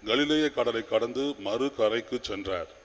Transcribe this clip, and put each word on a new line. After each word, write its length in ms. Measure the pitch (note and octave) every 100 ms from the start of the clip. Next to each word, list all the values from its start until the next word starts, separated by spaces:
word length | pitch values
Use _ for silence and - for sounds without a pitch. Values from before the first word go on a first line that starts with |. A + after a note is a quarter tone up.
| G#2+
கலிலேய 480 | B2 D3 D#3 D3+
கடலை 340 | C#3 A#2+ A2+ A2
கடந்து 480 | A2 A#2 A#2+ C#3+ C#3
மறு 360 | G2 A2+ C3+ C#3
கரைக்கு 440 | G#2+ A2+ A2+ B2
சென்றார். 460 | - G2 G2 F2+ D#2+ -